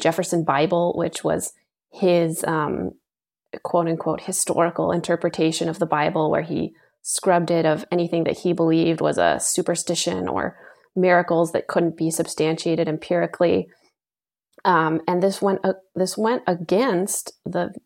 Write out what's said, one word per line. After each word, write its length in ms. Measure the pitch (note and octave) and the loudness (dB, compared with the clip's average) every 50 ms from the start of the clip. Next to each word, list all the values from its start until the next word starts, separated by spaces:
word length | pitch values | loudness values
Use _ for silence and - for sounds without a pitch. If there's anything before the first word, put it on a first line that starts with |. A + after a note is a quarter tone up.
| - | 0
Jefferson 400 | E3 E3 - F3+ - - E3+ D#3+ | 0 0 0 -2 0 0 0 0
Bible, 500 | D#3+ C3+ C#3 D#3 F3+ F#3 E3+ F3 F3 - | 2 2 2 2 2 2 0 0 0 0
which 280 | - E3+ E3+ - - - | -2 -4 -4 -6 -4 -2
was 280 | D#3 E3 - - - - _ _ _ _ _ _ _ | -2 -2 -2 -4 -8 -12 _ _ _ _ _ _ _
his, 540 | - - G3+ F3+ F3 F3 E3+ D#3+ D#3+ - - | -6 0 2 4 4 4 2 2 -2 -2 -2
um, 480 | D#3+ E3 D#3 D3+ C#3+ D3+ - - - - _ _ _ _ _ _ _ _ _ _ _ - - | -2 0 0 0 -2 -2 -4 -4 -6 -8 _ _ _ _ _ _ _ _ _ _ _ -16 -10
quote 260 | - - - F3 E3+ E3 | -6 0 0 0 2 2
unquote, 340 | E3 D#3+ - D#3+ D#3 - | -2 -2 -2 -4 -4 -4
historical 720 | - - F#3 - - - E3+ - E3 E3+ E3 - D#3+ F3 | -6 -6 -4 -4 -2 -2 2 2 2 0 0 0 -2 0
interpretation 760 | E3+ E3+ E3 - E3+ E3 - E3+ - - D#3+ D#3+ D#3 - E3+ E3 | 0 -2 0 -2 -2 0 0 -2 0 2 0 0 2 0 -4 -4
of 100 | D#3+ - | -2 -2
the 140 | E3+ D#3+ D#3+ D3 | -2 0 0 0
Bible, 320 | D3 E3 F3+ D#3+ D#3 D#3 | 0 0 0 0 0 2
where 120 | D#3 D3 | 0 0
he 320 | D#3 E3 - - - - - _ _ _ _ _ | -2 -2 -4 -4 -4 -6 -8 _ _ _ _ _
scrubbed 480 | _ - - - - G3 F3+ F3 E3+ - | _ -6 -6 -2 2 2 2 2 2 2
it 160 | F3 E3 D#3+ | 0 2 2
of 180 | D#3 D3+ E3+ A#3 - | 2 0 0 -2 -4
anything 340 | F3 F3+ E3+ E3+ E3+ E3 E3 | -2 -2 0 0 0 0 0
that 140 | - - - | 0 -2 -2
he 140 | - F3+ | 0 -2
believed 480 | E3+ E3+ E3 E3 D#3+ E3 E3 E3 E3 D#3+ | 0 2 2 4 4 4 4 2 0 2
was 180 | D#3 D3+ D3 - | 0 0 2 2
a 200 | E2+ E2+ C#2+ - | 2 2 2 2
superstition 880 | - - - - F3 - E3+ E3+ - - E3+ - - F3 F3+ F#3 F3+ - | -2 -2 -2 -2 -2 -2 -2 -2 -2 -4 -4 -2 -2 -2 -4 -4 -4 -4
or 280 | - - - F3+ - - - - - _ _ _ _ | -4 -4 -4 -4 -8 -10 -20 -20 -20 _ _ _ _
miracles 580 | F#3+ F#3 F#3 F3 E3+ F3+ - F3 E3 E3+ E3 | 0 2 4 4 4 4 2 2 2 2 2
that 140 | - - - | 0 -4 -4
couldn't 300 | - - F3 E3+ E3 D#3+ | 0 0 0 0 0 0
be 140 | - E3 E3 | -2 -2 -2
substantiated 800 | D#3+ - E3 - - - D#3 D#3 D#3+ D#3+ - F3 E3 D#3+ E3 D#3 | -2 -2 -4 -4 -2 -2 0 0 0 -2 -2 -2 0 0 0 -2
empirically. 800 | D3+ D3+ - - F3 E3+ E3+ E3+ - - F3+ E3+ F3+ F#3 F3 - _ _ _ _ _ _ _ _ _ _ _ _ _ _ _ _ _ - _ | -2 -6 -4 -2 0 0 0 -2 0 0 2 2 2 0 -2 -4 _ _ _ _ _ _ _ _ _ _ _ _ _ _ _ _ _ -2 _
Um, 360 | G3 F3+ D#3+ D#3+ D#3+ D#3+ D#3+ D#3+ - | 2 4 4 4 2 0 0 0 0
and 120 | F3+ F3+ | 0 2
this 200 | F3+ G3 G3 - | 2 0 0 0
went, 180 | F#3+ G3 G3 F#3+ - | 0 0 0 0 0
uh, 80 | F#3+ F#3+ - _ _ _ | -2 -2 -2 _ _ _
this 220 | E3+ F#3 F#3 - | -2 -2 -2 0
went 260 | - G#3+ A3+ B3 - - | -2 0 0 0 0 0
against 840 | - F3+ F3 F3 - F3+ G3+ C4 C4+ F#3+ F3 F#3 G3+ - - - - - _ _ | -2 -2 -2 0 0 2 2 2 2 2 0 -2 -2 -4 -6 -8 -10 -16 _ _
the, 300 | - F3+ F3+ F3 F3+ - - - | -6 -4 -4 -4 -4 -8 -14 -14